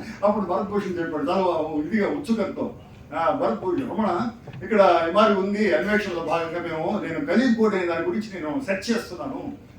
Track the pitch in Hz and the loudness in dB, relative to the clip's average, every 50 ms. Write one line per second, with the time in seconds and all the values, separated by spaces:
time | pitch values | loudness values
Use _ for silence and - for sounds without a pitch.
0 | - 220 - - 196 208 208 214 185 175 190 208 208 196 208 202 180 185 175 170 | -8 -10 -4 0 2 2 2 2 0 -2 -2 -2 -2 -2 -2 -2 -2 -2 -2 -4
1 | 165 147 151 147 139 170 185 190 190 175 170 156 156 156 156 147 151 170 214 208 | -4 -4 -4 -2 -2 0 2 2 2 2 2 0 -2 -2 -2 -4 -2 0 0 0
2 | 196 147 147 151 196 220 220 208 190 - - - - - - - - - - - | 0 0 -2 -2 -2 -2 -2 0 -2 -2 -4 -6 -8 -8 -8 -12 -18 -20 -20 -20
3 | - - 147 160 165 156 - - 175 220 220 202 185 180 175 135 - - 175 208 | -14 -8 -4 0 0 0 2 2 0 0 -2 -2 -2 -2 -2 -2 -2 -2 -2 0
4 | 214 185 - - 240 226 - - - - - 135 180 - 220 202 190 180 175 170 | 0 0 0 -2 -2 -4 -6 -10 -14 -16 -14 -12 -2 2 6 6 8 8 6 4
5 | 165 165 175 208 220 214 202 185 190 202 202 208 220 185 170 - 180 202 208 196 | 2 4 4 6 6 6 4 2 0 0 0 0 2 2 2 2 2 2 0 0
6 | 190 180 170 160 165 160 170 165 165 165 170 175 170 165 160 160 160 - 214 - | 0 -2 -4 -4 -2 -2 -2 -2 -2 -2 -4 -6 -6 -4 -4 -2 -2 -2 -2 -2
7 | - 165 160 - 143 170 180 226 269 240 220 220 220 208 196 180 175 170 170 165 | -4 -4 -4 -4 -2 2 2 4 4 4 4 4 4 2 2 2 0 0 -2 -2
8 | 170 175 226 220 208 - 190 175 151 151 143 135 131 190 196 190 - 240 220 190 | -2 -2 -2 -2 -4 -6 -8 -8 -6 -4 -4 -4 -2 -2 -4 -2 -2 -2 -2 -2
9 | - - 180 156 143 131 131 - - 139 - - - - - | -4 -6 -10 -10 -8 -8 -8 -8 -8 -10 -12 -12 -16 -20 -16